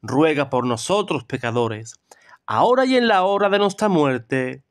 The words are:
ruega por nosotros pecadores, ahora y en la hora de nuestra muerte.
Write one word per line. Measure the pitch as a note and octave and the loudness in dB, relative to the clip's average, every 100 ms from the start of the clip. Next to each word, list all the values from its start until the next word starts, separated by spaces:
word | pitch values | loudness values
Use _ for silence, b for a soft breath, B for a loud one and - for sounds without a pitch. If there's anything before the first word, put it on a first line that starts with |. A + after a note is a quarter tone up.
ruega | A2 B2+ D#3+ D3 C3+ | -2 2 2 2 -2
por | C3 B2 | -2 -2
nosotros | A#2 - G3 G3+ D#3+ | -4 -2 -2 -2 -6
pecadores, | A2+ C#3+ A#2+ A#2 A#2 A2 A2+ - _ B B B - | -6 -6 -4 -2 -2 -4 -14 -20 _ B B B -6
ahora | G#2+ F#3 B3 C4 | 0 2 2 2
y | B3+ | 2
en | A#3 | 2
la | G#3 F#3 | 2 2
hora | G3+ G3+ | 2 2
de | G3+ | 2
nuestra | G3+ G3 G#3+ | 0 0 0
muerte. | F3+ D3 B2+ A#2+ C3+ B2+ C3+ _ | 2 2 0 -4 -4 -4 -8 _